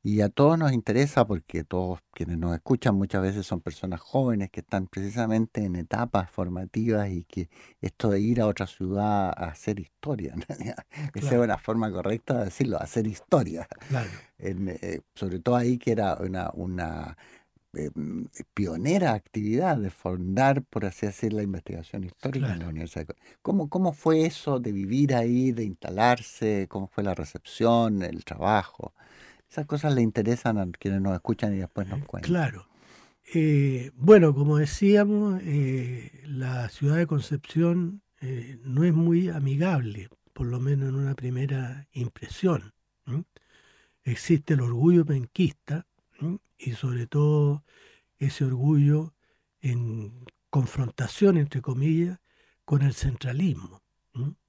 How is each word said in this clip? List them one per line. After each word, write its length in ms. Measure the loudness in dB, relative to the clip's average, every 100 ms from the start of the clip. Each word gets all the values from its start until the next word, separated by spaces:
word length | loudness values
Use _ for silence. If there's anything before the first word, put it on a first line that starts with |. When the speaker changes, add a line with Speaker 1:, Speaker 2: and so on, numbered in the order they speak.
Speaker 1:
Y 200 | 0 2
a 80 | 2
todos 280 | 4 4 4
nos 140 | 2
interesa 520 | 0 0 0 2 2 2
porque 380 | 0 -4 -8
todos 360 | -2 -2 -2 -6 _
quienes 260 | -8 -4 -2
nos 160 | -2 -4
escuchan 400 | 0 0 2 0
muchas 260 | 0 0
veces 240 | -2 -2 -6
son 160 | -6
personas 380 | -8 -8 -8 -8
jóvenes 480 | -4 0 0 0 -4
que 120 | -10
están 260 | -6 -6 -4
precisamente 760 | -6 -6 -4 0 0 0 -2
en 120 | -4 -4
etapas 540 | -4 -4 0 -2 -2
formativas 800 | -6 -6 -6 -6 -4 0 0 0
y 140 | -6 -8
que 240 | -10 -10 -14 -20 _
esto 280 | -10 _ 0
de 100 | 2
ir 220 | 2 2
a 60 | 0
otra 200 | 0 -6
ciudad 600 | -6 -4 -2 0 0 0
a 200 | -4 -8
hacer 300 | -8 -6 -6
historia, 540 | -8 _ -8 -6 -6
<laughs> 20 | -10
en 60 |
realidad, 440 | -10 -10 -10 -10 -16
esa 200 | -10 -8
Speaker 2:
Claro. 260 | -6 0 2
Speaker 1:
es 0 | 2
una 120 | 0
forma 340 | -2 -2 -2
correcta 480 | -4 -4 -6 -4 -4
de 60 | -4
decirlo, 360 | -4 -2 -2
hacer 260 | -4 -2 -2
historia. 600 | -6 2 2 2 -6 -12 -18 -6
Speaker 2:
Claro. 200 | -6 -6 -12 -20 _
Speaker 1:
En, 320 | -8 -4 -6
eh, 320 | -6 -8 -8 _
sobre 260 | -10 -8 -4
todo 160 | 0 2
ahí 220 | 2 0
que 140 | 0
era 240 | 0 0 -2
una, 360 | -4 -4 -6
una, 640 | -6 -6 -4 -6 -8 -10 -14 -20 -20 _ _ _
eh, 160 | -8 -8 -8 -8 -8 -10 -14 -12
pionera 580 | -4 -4 -2 0 2 2
actividad 640 | 0 _ -6 -2 0 2 0
de 140 | -2
fondar, 720 | -6 -6 -4 -2 2 4 2
por 220 | -2 -6 -6
así 220 | -4 -6
decir, 260 | -4 -4
la 100 | -2
investigación 600 | -4 -6 -8 -12 -10 -10 -10
histórica 400 | -8 -6 -2 -2
en 60 |
la 60 | -4
Speaker 2:
Claro. 120 | -6
Speaker 1:
Universidad 360 | -8 -8 -10 -10
de 60 | -14
Co-, 40 | -20 _
¿Cómo, 280 | -2 0 0
cómo 220 | 0 -2
fue 340 | 0 2 4 2
eso 340 | -2 -4 -2
de 100 | -2
vivir 420 | -4 -2 2 2 2
ahí, 360 | 2 2 2
de 120 | 0 -4
instalarse? 1000 | -6 -8 2 4 4 -2 -2 0 0 -2
¿Cómo 180 | -6 -6
fue 160 | -4
la 120 | -2 -2
recepción, 840 | -6 -12 -16 0 4 4 4 0
el 200 | -2 -8
trabajo? 680 | -12 -2 2 2 0 -12 -16 _ -20 -20 -20 -20 _
Esas 140 | -10 -6
cosas 280 | -2 0
le 80 | 2
interesan 560 | 2 2 0 0 0 0
a 80 | -2
quienes 300 | -4 -2 0
nos 120 | 0 -2
escuchan 380 | -2 -2 -2
y 40 | -2
después 280 | -4 -6 -6
nos 120 | -6
Speaker 2:
Eh, 40 | -8
Speaker 1:
cuentan. 260 | -8 -2
Speaker 2:
claro. 360 | 0 0 -4 -18 _ _ -20 _ _ -4
Eh, 580 | 0 4 4 2 0 -6 0
bueno, 380 | 10 10 10
como 240 | 4 2 2
decíamos, 840 | 0 2 6 6 6 2 0 -2
eh, 800 | -2 0 0 -2 -4 -8 -12 -18 -10
la 440 | -6 -4 -4 -6
ciudad 260 | -2 0 2
de 120 | 2
Concepción, 960 | -2 -2 -6 -2 0 2 2 -2 -8 _ _
eh, 360 | -8 -8 -10 -12
no 220 | -2 2 4
es 80 |
muy 340 | 6 4 4 2
amigable, 800 | 0 0 2 2 2 -2 -8 -14 _ _
por 160 | -6 -4
lo 140 | -2
menos 260 | 0 0 0
en 60 | -2
una 180 | -2
primera 760 | -4 -4 -2 -2 -4 -6 -10 -12
impresión, 840 | -6 -6 -8 -14 -2 0 0 -6 _ _ _ -6
¿m? 200 | -6 -6 _ _ _ _ _ _ _
Existe 500 | -6 -6 2 2 4
el 80 | 0
orgullo 440 | 0 4 6 6 4
penquista, 800 | 0 -2 0 0 0 -8 -8 -8 _ _ _
¿m? 160 | -6 -6 _ _
Y 140 | -8
sobre 340 | -6 -4 -4 -2
todo 580 | 2 4 4 2 0 _ _ -20 _ _ _
ese 280 | -4 0 -2
orgullo 680 | 2 4 6 6 4 0 _ _ _ _ _
en 640 | -2 -2 -2 -4 -8 -14 -20 _ _
confrontación, 880 | 0 0 -2 -4 -4 -6 4 4 6
entre 240 | 2 -2
comillas, 580 | -4 -2 0 2 0 -4 _ _ _ _ 0
con 160 | 2
el 120 | 2
centralismo, 920 | 2 -4 -4 -6 0 0 -2 -8 -18 _ _ _ -8
¿m? 180 | -8 -8